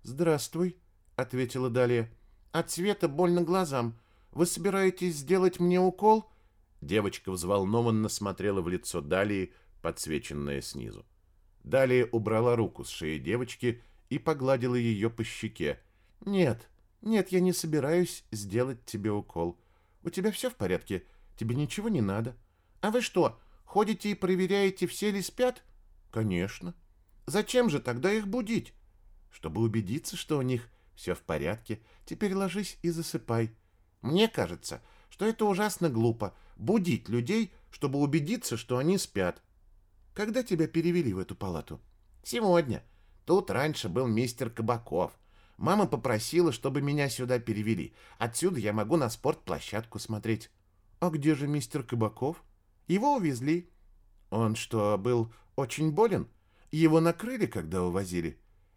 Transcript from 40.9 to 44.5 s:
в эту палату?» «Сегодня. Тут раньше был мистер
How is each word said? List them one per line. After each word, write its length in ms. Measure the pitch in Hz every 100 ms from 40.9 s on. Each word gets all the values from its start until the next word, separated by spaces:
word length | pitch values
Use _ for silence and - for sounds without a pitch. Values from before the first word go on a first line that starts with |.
| 175 147
в 60 | 92
эту 160 | 92 95
палату?» 440 | 98 82 - 67 - _ _ -
«Сегодня. 600 | - 240 214 175 147 107 - - - - -
Тут 240 | 180 190
раньше 380 | 98 147 151 113
был 200 | 87 127
мистер 420 | 107 123 - 110